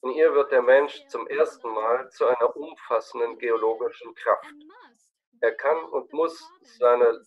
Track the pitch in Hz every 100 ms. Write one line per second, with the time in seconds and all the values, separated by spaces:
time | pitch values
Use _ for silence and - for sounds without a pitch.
0 | 127 139 160 143 139 131 120 135 139 -
1 | - 120 117 143 156 - 120 110 110 120
2 | 131 - 135 123 120 131 151 - - 117
3 | - 120 117 113 120 113 110 113 117 -
4 | 117 110 - 104 311 294 302 427 359 _
5 | _ _ _ _ 117 - 139 160 165 143
6 | - 143 165 165 - _ _ 113 120 120
7 | 120 113